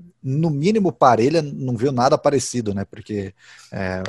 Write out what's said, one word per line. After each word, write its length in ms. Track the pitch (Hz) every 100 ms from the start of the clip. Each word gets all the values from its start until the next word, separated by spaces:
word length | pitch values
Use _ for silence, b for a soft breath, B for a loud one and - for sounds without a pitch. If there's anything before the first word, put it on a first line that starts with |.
| - _
no 260 | 135 139 165
mínimo, 440 | 143 160 220 185
parelha, 500 | - 139 113 123 165
não 340 | 147 - 131 120
viu 140 | 131
nada 260 | 127 127 151
parecido, 560 | 156 139 - 123 107
né? 120 | 98 98
Porque, 460 | - - 104 95 - b b b
é, 300 | - 95 92